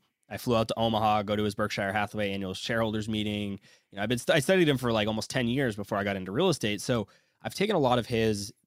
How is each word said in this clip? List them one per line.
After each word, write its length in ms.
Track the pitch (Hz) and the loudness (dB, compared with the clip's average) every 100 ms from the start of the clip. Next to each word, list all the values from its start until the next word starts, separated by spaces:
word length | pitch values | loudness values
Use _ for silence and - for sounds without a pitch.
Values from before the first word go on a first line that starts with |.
| _ _ - | _ _ -14
I 60 | 101 | -6
flew 200 | 127 113 | 0 2
out 120 | 110 | 2
to 60 | - | 0
Omaha, 460 | 113 107 107 107 | 0 2 2 2
go 140 | 101 107 | 0 0
to 60 | |
his 120 | 107 | 0
Berkshire 360 | 98 104 - 98 | 0 -2 -2 -2
Hathaway 420 | 104 104 107 101 | 0 -2 -2 -4
annual 200 | 98 95 | -4 -6
shareholders 560 | 92 - 117 113 110 107 | -6 -4 -2 0 -2 -2
meeting. 440 | 107 107 104 101 98 - _ _ | -2 -2 -4 -6 -8 -14 _ _
You 60 | 98 | -6
know, 60 | |
I've 80 | 110 | -4
been 80 | 123 | -2
st-, 180 | - 156 | 2 2
I 40 | |
studied 280 | 160 190 156 | 4 4 4
him 80 | 127 | 2
for, 160 | 123 | 2
like, 160 | 110 104 | 2 2
almost 220 | 107 - | -2 -2
ten 180 | 131 117 | -2 0
years 260 | 135 127 | 0 0
before 220 | 101 101 101 | -2 -4 -2
I 80 | |
got 120 | 101 98 | 0 -2
into 160 | 92 | -4
real 180 | 113 185 | 0 2
estate. 320 | 143 107 104 | 2 0 -2
So 260 | - 120 101 _ _ _ | 0 0 -2 _ _ _
I've 140 | 113 | -8
taken 200 | - 208 | -2 0
a 40 | 185 | 2
lot 200 | 127 123 | 4 2
of 60 | |
his 480 | 110 117 113 104 98 - | 2 2 2 0 -4 -14